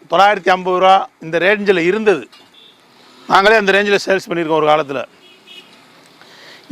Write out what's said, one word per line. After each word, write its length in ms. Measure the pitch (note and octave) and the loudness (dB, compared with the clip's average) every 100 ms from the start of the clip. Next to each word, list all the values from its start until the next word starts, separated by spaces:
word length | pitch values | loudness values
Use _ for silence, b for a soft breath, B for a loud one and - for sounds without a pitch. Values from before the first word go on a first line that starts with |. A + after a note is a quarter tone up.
| - | -4
தொள்ளாயிரத்தி 380 | E3+ G3+ G3+ F#3 F#3 | 2 2 2 0 -2
ஐம்பது 220 | F#3 F3+ | -2 0
ரூபா 160 | F#3 F#3+ - _ D#3+ | 2 2 0 _ -6
இந்த 120 | E3 F3+ | -2 0
ரேஞ்சில் 420 | G#3+ G3+ F3+ E3+ | 0 0 0 0
இருந்தது. 360 | G#3+ G#3+ D#3 G#2 - - _ - _ _ _ - - - | 0 0 -2 -6 -20 -20 _ -20 _ _ _ -20 -20 -2
நாங்களே 240 | F3+ G3+ A3 | 2 4 2
அந்த 100 | G3 G3 | 2 0
ரேஞ்சில் 280 | G#3 G3 | 0 -2
சேல்ஸ் 240 | - F#3+ - | 0 -4 -4
பண்ணியிருக்கோம் 340 | E3+ D#3 D#3 | -6 -2 0
ஒரு 80 | D3+ | 2
காலத்துல. 300 | D3+ C#3 C3 - _ - - - - - - _ _ _ _ B B B B - | 0 -2 -10 -12 _ -20 -20 -20 -20 -20 -20 _ _ _ _ B B B B -2